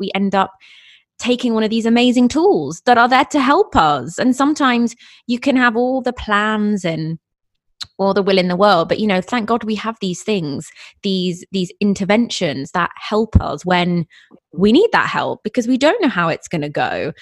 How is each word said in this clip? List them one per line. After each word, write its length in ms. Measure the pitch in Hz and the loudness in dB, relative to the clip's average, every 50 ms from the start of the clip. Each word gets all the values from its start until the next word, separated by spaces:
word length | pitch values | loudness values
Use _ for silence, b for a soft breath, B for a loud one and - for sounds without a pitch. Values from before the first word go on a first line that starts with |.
we 100 | 196 185 - | -6 -4 -2
end 180 | 190 202 196 185 | -2 0 0 0
up 160 | 196 190 - - _ B B B B B B B B B B _ - | 0 0 -2 -4 _ B B B B B B B B B B _ -6
taking 340 | - 240 247 240 - 240 226 | -2 -2 -2 0 0 0 0
one 80 | 220 220 | 0 0
of 80 | 208 | 0
these 160 | 220 233 214 | 0 0 0
amazing 400 | 226 233 240 247 247 226 247 247 | 2 4 4 4 4 4 4 4
tools 540 | 240 - 302 339 415 349 180 151 135 165 - - | 2 2 2 2 2 2 2 0 -4 -8 -4 0
that 140 | 247 247 226 | 2 4 4
are 100 | 240 240 | 4 4
there 180 | 262 247 - | 4 2 2
to 120 | - - 294 | 2 0 0
help 380 | 254 262 285 359 415 - - | 2 2 2 2 2 2 2
us. 420 | 247 165 151 147 135 120 156 - - | 2 4 4 2 0 -2 -6 -6 -2
And 160 | 208 254 247 | 0 0 0
sometimes 600 | 254 277 285 311 - 294 254 240 233 240 226 - B B B B B B B | 2 0 0 0 2 2 2 2 2 0 -2 -4 B B B B B B B
you 100 | 247 240 | -6 -4
can 160 | - 277 247 | 0 0 2
have 220 | 262 247 247 214 | 2 2 2 2
all 260 | 233 247 254 262 262 247 | 0 0 0 0 -2 -2
the 100 | 254 247 | -4 -6
plans 720 | - - 214 208 202 208 214 214 214 208 208 208 196 180 | -6 -4 -2 -2 0 0 0 -2 -2 0 -2 -2 -2 -2
and 360 | 170 160 160 156 160 165 - _ _ _ _ _ _ _ _ _ _ _ - - - _ | -4 -4 -4 -6 -6 -8 -10 _ _ _ _ _ _ _ _ _ _ _ -18 -18 -14 _
all 160 | - 190 196 190 | -2 0 0 0
the 120 | 202 190 | 0 0
will 140 | 202 190 190 | 0 0 0
in 100 | 180 180 | 0 -2
the 80 | 180 | 0
world, 320 | 180 202 208 190 165 165 170 | 2 2 4 4 4 2 0
but, 100 | 180 - | -2 -2
you 80 | 214 | -2
know, 140 | 214 190 185 | 0 -2 -2
thank 260 | 180 - 247 247 208 | -2 -4 -4 -4 -2
God 160 | 214 226 240 220 | -2 -4 -4 -4
we 140 | 214 220 | -4 -6
have 200 | 202 - 220 220 - | -4 -6 -6 -8 -6
these 240 | 196 185 175 - - | -6 -6 -6 -6 -4
things, 440 | 220 214 196 160 147 139 - 156 - - B B B B B - | -4 -4 -2 -2 -4 -6 -8 -10 -12 -18 B B B B B -4
these, 400 | 202 190 185 180 180 170 175 - - 185 | -2 -2 -2 -2 -2 -4 -6 -8 -8 -4
these 180 | 190 180 175 - - | -4 -4 -4 -4 -2
interventions 920 | 208 202 196 - 202 170 202 226 240 226 - - 190 151 127 135 139 - - | 0 0 0 0 0 0 2 2 0 0 -2 -4 -4 -4 -4 -6 -8 -6 -4
that 180 | 180 170 - - | -4 -4 -4 -6
help 400 | - - - 214 214 226 220 - - | -10 -8 -4 -2 -2 0 2 2 0
us 240 | - - - 151 - | 0 0 -6 -6 -2
when 420 | 180 180 175 175 180 175 175 160 - B B B B B B _ _ - | 0 0 0 0 0 -2 -2 -4 -6 B B B B B B _ _ -4
we 200 | 151 185 208 226 | 0 2 4 4
need 160 | 330 453 - - | 4 4 4 2
that 140 | 170 - - | 0 0 0
help, 360 | - - 127 131 123 - - | -2 -4 -4 -4 -6 -8 -8
because 240 | 208 - 254 220 233 | -6 -4 -4 -2 0
we 100 | 262 240 | 0 2
don't 240 | 277 311 392 494 370 | 2 2 2 2 0
know 60 | 262 | -2
how 200 | - 180 170 165 | 0 0 -2 -2
it's 200 | 151 - - - | -2 -4 -6 -6
gonna 200 | - 160 147 147 | -6 -6 -6 -4
go. 440 | 143 156 127 - 87 87 98 147 - B | -4 -4 -4 -2 -4 -4 -6 -6 -8 B